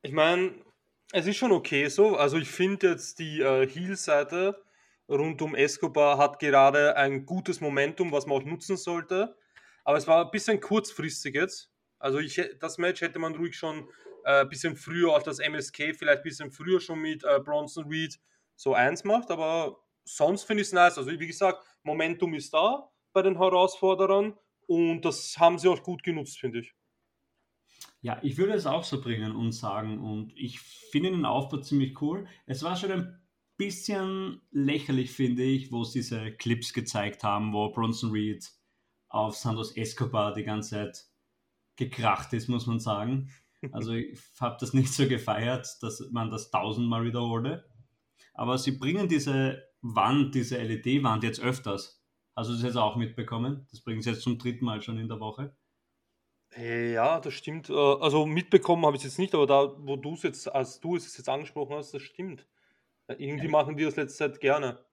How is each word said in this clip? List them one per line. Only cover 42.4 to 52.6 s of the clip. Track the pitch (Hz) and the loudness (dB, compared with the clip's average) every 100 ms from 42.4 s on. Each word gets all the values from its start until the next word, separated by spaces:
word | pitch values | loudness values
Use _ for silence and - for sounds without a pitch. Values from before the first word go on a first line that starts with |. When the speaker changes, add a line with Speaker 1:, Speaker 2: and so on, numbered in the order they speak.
| 113 | -2
Speaker 2:
muss | 120 117 | -4 -2
man | 113 | -4
sagen. | 113 104 113 135 135 - _ _ 135 | -2 -4 -2 -4 -6 -14 _ _ -12
Also | 113 110 | -10 -6
Speaker 1:
<laughs> | |
Speaker 2:
ich | 113 - - - - | -6 -8 -14 -20 -6
hab | 123 120 | -6 -6
das | 123 | 0
nicht | 135 131 | 2 2
so | - 135 | 2 2
gefeiert, | 120 - 104 117 127 - - | 0 -2 -2 0 -4 -6 -10
dass | 113 107 - | -10 -10 -8
man | 117 113 | -4 -4
das | 113 - | -6 -4
tausendmal | 98 101 107 120 113 | -4 -2 -2 -2 0
wiederholte. | 117 120 120 113 131 165 _ _ _ _ _ _ _ - | -2 -2 -2 -2 -2 -6 _ _ _ _ _ _ _ -8
Aber | 117 131 | -2 -2
sie | 135 | -2
bringen | 131 131 180 185 | -2 -2 0 2
diese | 156 143 135 135 - - _ | 0 2 0 0 -2 -14 _
Wand, | 120 110 101 139 139 139 | -4 2 4 4 2 0
diese | 113 123 | -4 -4
L-E-D-Wand | 113 113 120 139 131 110 | -4 -4 0 0 2 0
jetzt | 113 110 | -2 -2
öfters. | 120 131 - 98 - _ _ _ _ - | -4 -4 -4 -6 -8 _ _ _ _ -8
Hast | 113 | -6
du | |
das | 117 | -2